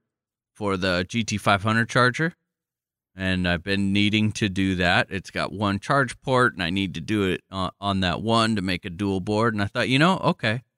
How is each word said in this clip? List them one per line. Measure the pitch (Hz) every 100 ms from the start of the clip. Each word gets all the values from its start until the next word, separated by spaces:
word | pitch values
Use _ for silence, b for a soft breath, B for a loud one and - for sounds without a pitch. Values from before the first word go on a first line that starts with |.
| _ _ _ _ _
for | - 104 95
the | 95 87 92
G | 117
T | 107 104
five | - 101
hundred | 110 113 113
charger." | 131 123 120 165 - _ _ _ _ _ _ _ 92
And | 95 92 90
I've | 87
been | 98 98 98
needing | 101 104 107 107
to | - 110
do | 92 95 90
that. | 90 101 120
It's | 95 -
got | 90 73
one | 95 104 101
charge | - 143 131 -
port, | - 127 123
and | -
I | 85
need | 95 95 78
to |
do | - 107
it | 95 87 -
on, | 95 92 -
on | 101 95
that | 92 64
one | 107 113 113 107
to |
make | 92 90
a | 101
dual | 85 101 95
board. | 98 107 117
And | 107
I | 101
thought, | 123 107
you | 131
know, | 165 185
okay, | 139 185 117 117 -